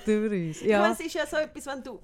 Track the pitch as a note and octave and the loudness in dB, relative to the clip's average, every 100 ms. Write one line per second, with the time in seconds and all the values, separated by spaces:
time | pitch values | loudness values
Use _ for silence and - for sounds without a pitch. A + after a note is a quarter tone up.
0 | - G#3+ G#3+ G3+ E3 D#3 G#3+ G#3 G#3+ A3+ | 2 2 2 0 -2 -2 2 4 4 2
1 | D#4+ E4 D4 D#4 D#4 - C#4+ C4+ B3+ A3 | -4 -4 -2 -2 -2 -6 -10 -10 -10 -10